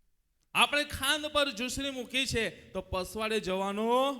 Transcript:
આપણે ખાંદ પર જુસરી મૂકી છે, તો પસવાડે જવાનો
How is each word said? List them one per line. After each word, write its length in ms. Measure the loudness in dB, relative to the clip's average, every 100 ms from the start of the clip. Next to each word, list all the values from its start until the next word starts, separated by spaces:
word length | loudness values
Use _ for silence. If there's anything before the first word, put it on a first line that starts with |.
| _ _ _ _ _ 2
આપણે 280 | 4 4 0
ખાંદ 400 | 0 0 0 0
પર 240 | 2 2
જુસરી 400 | 0 -4 -2 -4
મૂકી 340 | -6 -4 -2 0
છે, 180 | 0 -2 -4 -10
તો 80 | -10
પસવાડે 580 | -6 -6 -4 -4 -2 0
જવાનો 500 | 0 -2 0 0 2 4 2 0